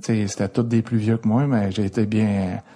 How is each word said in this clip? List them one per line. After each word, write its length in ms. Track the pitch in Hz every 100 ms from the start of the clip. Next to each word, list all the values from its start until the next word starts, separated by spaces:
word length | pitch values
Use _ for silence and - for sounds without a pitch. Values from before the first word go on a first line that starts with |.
tu 200 | - 110
sais, 40 | 98
c'était 200 | - 98
tous 140 | 127
des 200 | 117 117
plus 160 | 110 117
vieux 180 | 107 113
que 80 | 110
moi, 200 | 120 147
mais 240 | 113 98
j'ai 120 | 95
été 220 | 98 117 104
bien, 540 | 110 107 98 92 - -